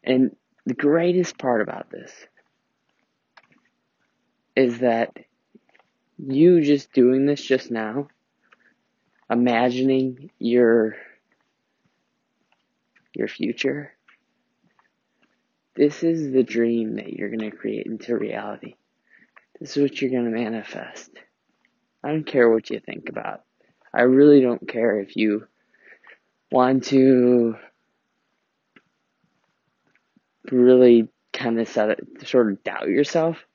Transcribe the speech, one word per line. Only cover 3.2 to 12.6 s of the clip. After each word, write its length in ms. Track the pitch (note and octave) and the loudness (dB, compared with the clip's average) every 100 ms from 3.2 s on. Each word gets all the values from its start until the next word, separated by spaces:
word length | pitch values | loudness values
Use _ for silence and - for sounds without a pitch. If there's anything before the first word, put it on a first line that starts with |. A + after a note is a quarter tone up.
| _ _ _ _ _ _ _ _ _ _ _ _ _ | _ _ _ _ _ _ _ _ _ _ _ _ _
is 240 | - B2+ A#2+ | 0 0 0
that 380 | B2 A2+ A2+ - _ _ _ _ _ _ _ _ _ - | -2 0 -4 -8 _ _ _ _ _ _ _ _ _ -18
you 360 | C#3 C3+ E3+ F3 | -6 2 4 4
just 320 | D3 C#3+ - | 2 0 0
doing 340 | C3+ B2 C3 C#3 | 2 4 4 0
this 160 | C#3+ | -2
just 260 | - C3 - | -2 -4 -2
now, 340 | A#2 G#2+ B2+ C#3+ _ _ _ _ _ _ _ _ _ _ _ _ | -8 -8 -8 -10 _ _ _ _ _ _ _ _ _ _ _ _
imagining 1000 | A#2 B2 A#2 B2 B2 C3 C3 C3 B2+ C#3+ _ | -2 0 0 -2 -2 -2 0 -4 -8 -20 _
your, 560 | A#2 B2 A#2 A#2 A2 - - _ _ _ _ _ _ _ _ _ _ _ _ _ _ _ | 0 2 4 4 0 -6 -20 _ _ _ _ _ _ _ _ _ _ _ _ _ _ _